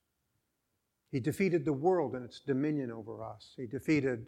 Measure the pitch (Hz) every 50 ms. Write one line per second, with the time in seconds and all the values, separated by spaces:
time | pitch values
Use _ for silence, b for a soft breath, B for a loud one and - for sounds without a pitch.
0 | _ _ _ _ _ _ _ _ _ _ _ _ _ _ _ _ _ _ _ _
1 | _ _ 143 131 110 151 143 - 196 180 175 165 135 156 143 131 151 185 185 175
2 | 143 117 127 127 123 110 - - - 143 131 131 147 151 151 143 131 117 113 113
3 | 104 113 110 107 110 113 110 107 - - - - 127 107 139 120 - 160 156 143
4 | 131 131 123 113 120